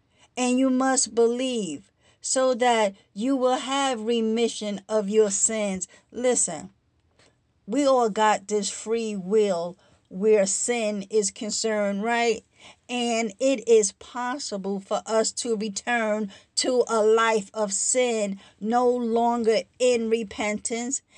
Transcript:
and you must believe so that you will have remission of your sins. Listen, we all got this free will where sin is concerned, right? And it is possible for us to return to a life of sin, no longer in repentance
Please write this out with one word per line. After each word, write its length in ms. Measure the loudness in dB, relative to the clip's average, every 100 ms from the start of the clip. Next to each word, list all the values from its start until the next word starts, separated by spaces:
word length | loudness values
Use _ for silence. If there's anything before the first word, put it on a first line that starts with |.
| _ _ _ -4
and 200 | 0 2
you 120 | 2
must 440 | 2 2 0 0
believe 800 | 2 2 2 -4 -4 -6 -8 -14 _ _ _
so 320 | -4 0 0
that 420 | 2 2 4 2 -2 _
you 220 | -6 -2 0
will 220 | 2 0
have 440 | -2 -2 -2 -2
remission 800 | -2 0 0 0 -2 -4 -8 -8 -2
of 220 | -2 2
your 220 | 2 2
sins. 560 | 2 0 0 -4 -4 -8 -16 _
Listen, 580 | -4 0 0 -2 -6 -14 _ _ _ _ _ _ _ _ _ -4
we 200 | 0 4
all 240 | 4 2
got 380 | 2 2 2 0
this 220 | -4 -4
free 460 | -8 -4 -4 -4 -6
will 640 | 0 2 2 0 -4 -10 _ _ _
where 380 | -2 4 4 4
sin 580 | 0 -2 -2 -2 -4 -2
is 200 | 0 0
concerned, 760 | -4 -8 -4 -2 0 -2 -2
right? 400 | -2 0 0 -2 _ _ -20 -20 -10
And 420 | -4 -2 -2 -4 -2
it 280 | 0 0 4
is 240 | 4 4
possible 840 | -4 -14 -8 -6 -6 -8 -8 -6 -6
for 220 | -4 -6 -2
us 260 | 0 0
to 220 | -4 -4 -4
return 760 | -4 -6 -4 -2 0 -2 -4 -10 _ -4
to 280 | 0 2 2
a 120 | 4
life 500 | 4 4 4 0 -2
of 180 | -4 -4
sin, 680 | -2 0 0 2 0 -2 -6 -12 -8
no 300 | -2 2 2
longer 680 | 2 0 2 2 2 2 2 0 0
in 320 | 2 2 0
repentance 920 | -2 -4 -4 -4 -4 -4 -6 -6 -8 _